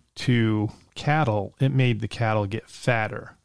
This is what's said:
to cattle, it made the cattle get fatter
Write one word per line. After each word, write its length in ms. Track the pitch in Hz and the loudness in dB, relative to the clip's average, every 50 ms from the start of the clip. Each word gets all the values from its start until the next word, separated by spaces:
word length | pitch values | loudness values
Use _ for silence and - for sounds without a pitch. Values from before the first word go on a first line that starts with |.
| _ _ _ | _ _ _
to 560 | - - - 123 117 113 110 107 107 107 110 - - _ _ - | -6 0 2 2 4 4 2 2 2 0 -2 -4 -8 _ _ -18
cattle, 580 | - - 147 147 160 151 120 107 104 98 - - - | -6 -2 0 2 2 2 2 0 0 -2 -4 -4 -2
it 100 | 135 135 | 0 0
made 300 | 127 135 131 123 117 104 | 2 2 2 2 2 0
the 60 | 110 - | -4 -6
cattle 380 | - - 120 110 110 107 104 98 | -4 -2 -2 0 0 0 0 -2
get 200 | 107 110 - - | -4 -8 -8 -10
fatter 680 | - - - 131 123 113 110 104 110 113 - - - _ _ | -18 -6 -2 0 0 0 0 -4 -6 -10 -14 -14 -20 _ _